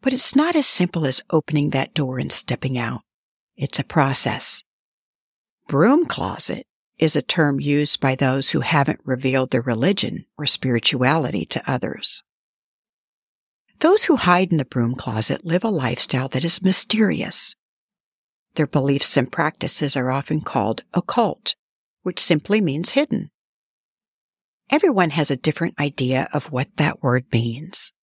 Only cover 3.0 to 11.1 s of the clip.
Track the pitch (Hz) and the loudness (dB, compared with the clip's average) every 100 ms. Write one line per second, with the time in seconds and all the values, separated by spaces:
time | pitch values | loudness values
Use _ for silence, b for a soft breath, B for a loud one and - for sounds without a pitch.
3 | _ _ _ _ _ _ 139 - - - | _ _ _ _ _ _ -4 -2 -2 2
4 | 139 135 127 107 - - - _ _ _ | 2 2 0 -2 -4 -4 -6 _ _ _
5 | _ _ _ _ _ _ _ 139 185 294 | _ _ _ _ _ _ _ 2 4 4
6 | 349 - 95 - - - - _ _ _ | 2 -4 -6 -4 -6 -6 -12 _ _ _
7 | 160 147 - - 151 139 143 143 147 - | 2 2 0 2 2 2 0 2 2 2
8 | 135 131 135 131 135 147 131 156 139 - | 0 2 2 2 0 0 0 2 2 -2
9 | - 127 131 131 131 127 127 113 120 151 | -4 -2 0 0 0 0 0 0 0 2
10 | - - 147 - 147 - 135 120 - 127 | -2 -4 -12 -6 -2 0 0 0 0 0
11 | 127 | 2